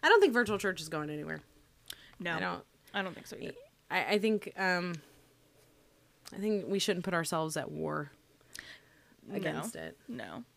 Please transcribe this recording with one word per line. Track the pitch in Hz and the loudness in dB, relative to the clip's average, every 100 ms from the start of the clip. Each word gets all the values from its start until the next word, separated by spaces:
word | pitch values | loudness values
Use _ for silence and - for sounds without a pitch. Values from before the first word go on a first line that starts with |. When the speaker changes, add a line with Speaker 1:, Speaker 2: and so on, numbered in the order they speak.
Speaker 1:
I | 311 | 10
don't | 427 | 10
think | 381 | 10
virtual | 233 233 202 | 6 2 2
church | 196 180 | 0 -2
is | 160 | -4
going | 160 151 | -4 -4
anywhere. | 151 151 160 - - - _ - - - - | -6 -6 -8 -10 -20 -20 _ -18 -18 -18 -10
Speaker 2:
No. | 175 165 | -4 -2
Speaker 1:
I | |
don't. | 180 180 - _ - | -2 -4 -10 _ -6
Speaker 2:
I | 202 | -4
don't | 190 | -4
think | 160 - | -6 -12
so | - | -10
either. | - 480 539 _ _ | -10 -12 -18 _ _
Speaker 1:
I, | - 110 208 | -2 2 2
I | |
think, | 214 214 - - | 4 2 0 -2
um, | 190 180 175 170 - - - _ _ _ - - _ _ _ _ - - | 0 2 0 -6 -10 -20 -20 _ _ _ -20 -20 _ _ _ _ -16 -6
I | |
think | 208 208 131 | 0 0 0
we | 196 | 0
shouldn't | - 185 185 | 0 0 0
put | |
ourselves | 175 165 165 160 156 | -2 0 0 0 -2
at | 131 | -6
war | 151 156 151 147 - _ _ - - - - - - _ - - | -4 -4 -4 -6 -12 _ _ -20 -18 -18 -20 -20 -20 _ -20 -8
Speaker 2:
No. | 202 | -4
Speaker 1:
against | 165 147 175 - | -4 -4 -6 -8
it. | 80 - - | -10 -12 -14
Speaker 2:
No. | 240 101 80 240 | -12 -10 -12 -14